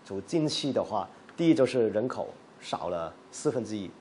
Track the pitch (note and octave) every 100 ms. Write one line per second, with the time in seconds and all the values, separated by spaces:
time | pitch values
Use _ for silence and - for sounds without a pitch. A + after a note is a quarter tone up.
0 | - G2 F#2+ E3 D3+ - D3 A#2 F#2 G#2
1 | F2+ - - - E3+ C#3 B2+ C3 A2 G2+
2 | B2+ A2 - - - - - - F2 F2
3 | E2 - - - D3+ B2+ G#2 G#2+ F2+ -